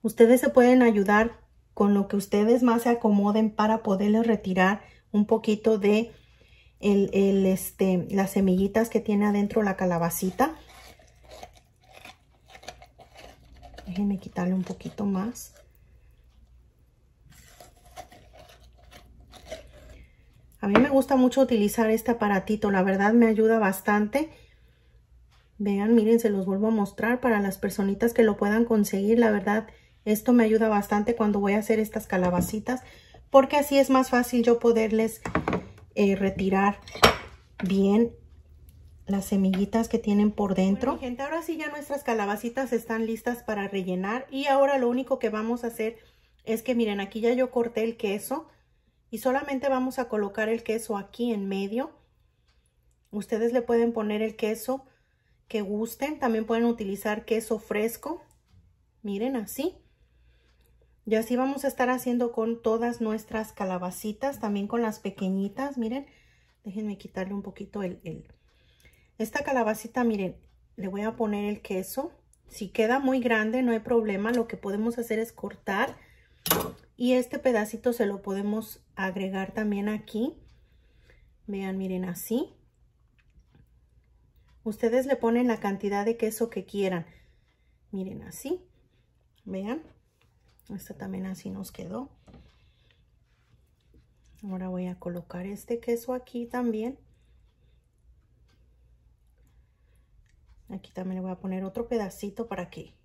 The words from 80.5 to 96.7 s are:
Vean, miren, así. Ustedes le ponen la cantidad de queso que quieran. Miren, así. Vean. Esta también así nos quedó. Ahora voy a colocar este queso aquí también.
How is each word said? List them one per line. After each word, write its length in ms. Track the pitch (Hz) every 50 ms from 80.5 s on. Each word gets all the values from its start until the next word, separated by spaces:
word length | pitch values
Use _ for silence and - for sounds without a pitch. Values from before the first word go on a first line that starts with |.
| _ _ _ _ _ _ _ _ _ _ _ _ - _ _ _ _ _ _
Vean, 300 | - 202 196 196 190 190
miren, 280 | 190 190 185 185 180 185
así. 500 | 180 180 - - - 220 240 339 - - _ _ _ _ _ _ _ _ _ _ _ _ _ _ _ _ - _ _ _ - - _ _ _ _ _ _ _ _ _ _ _ _ _ _ _ _ _ _ _
Ustedes 420 | _ 226 208 - - 226 226 262 254
le 100 | 269 277
ponen 320 | 240 233 226 233 240 247 247
la 100 | 226 214
cantidad 460 | - 202 196 196 - 202 202 202 202
de 120 | 220 226
queso 340 | 233 226 220 226 - 233 233
que 140 | - 202 190
quieran. 400 | - - 202 196 185 180 170 165 - _ _ _ _ _ _ _ _ _ _ _ _ _ _ _ _
Miren, 320 | - 190 185 190 - -
así. 420 | - - - - - 269 349 359 - _ _ _ _ _ _ _ _ _ _ _ _ _ _ _ _
Vean. 380 | 202 190 190 196 214 254 320 - - _ _ _ _ _ _ _ _ _ _ _ _ _ _ _ _
Esta 220 | 202 185 - - 202
también 320 | - 196 190 190 190 190
así 240 | 190 190 185 - 196
nos 220 | 190 190 196 -
quedó. 380 | - - 185 170 196 226 269 277 _ _ _ - - - - - _ _ _ _ _ _ _ _ _ _ _ _ _ _ _ _ _ _ _ _ _ _ _ _ _ _ _ _ _ _ _ _ _ _ _ _ - _ - 202
Ahora 200 | 185 185 185 185
voy 180 | 185 180 180
a 120 | 180 180 180
colocar 480 | - 180 175 175 170 _ - 180 180
este 340 | 196 208 208 - - 240 233
queso 340 | 233 - 233 233 233 - 254
aquí 320 | 254 247 - - 240 240
también. 520 | 233 - 247 247 240